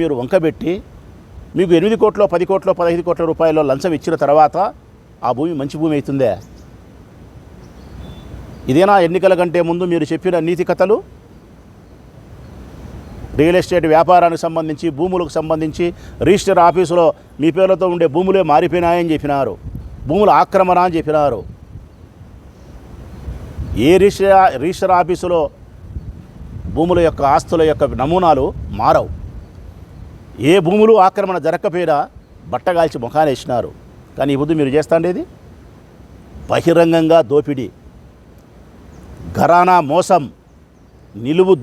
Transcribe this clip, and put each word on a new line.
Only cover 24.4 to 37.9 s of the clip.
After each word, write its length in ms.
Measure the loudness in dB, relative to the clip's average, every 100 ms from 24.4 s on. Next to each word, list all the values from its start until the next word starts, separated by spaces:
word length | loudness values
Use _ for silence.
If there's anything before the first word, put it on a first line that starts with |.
| 4 2
రిజిస్టర్ 300 | -4 -2 0 0
ఆఫీసులో 400 | 0 -4 -2 -2 -2 -8 -20 -20 -18 -16 -16 -18 -20 -20 -18 -16 -8 -4
భూముల 240 | 0 2 2
యొక్క, 140 | 0 2 2
ఆస్తుల 260 | 2 0 2
యొక్క 120 | 0 -2 -2
నమూనాలు 440 | -2 2 2 2 0 -6 -10 -2
మారవు. 300 | 2 2 0 -8 -14 -16 -20 -20 -20 -20 -20 -20 -20 -20 -20 -4 2
ఏ 20 | 2 2
భూములు 280 | 4 4 6 4
ఆక్రమణ 300 | 2 -4 -2 -2
జరగకపోయినా 520 | -2 -4 -2 0 0 -2 -12 -20 -20 -10
బట్టగాల్చి 460 | -6 -2 0 0 -2 -4
ముఖానేసినారు. 640 | 0 0 -2 -4 -4 -4 -10 -20 -20 -14 -6
కానీ 140 | -2 -2
ఈ 20 |
పొద్దు 140 | 0 0
మీరు 120 | 0 0
చేస్తాండేది 440 | 0 0 0 -4 -10 -16 -20 -20 -20 -20 -20 -20 -20 -20 -20 -18 -6
బహిరంగంగా 680 | -2 2 2 2 2 4 2 2
దోపిడీ, 360 | 0 0 -6 -8 -14 -20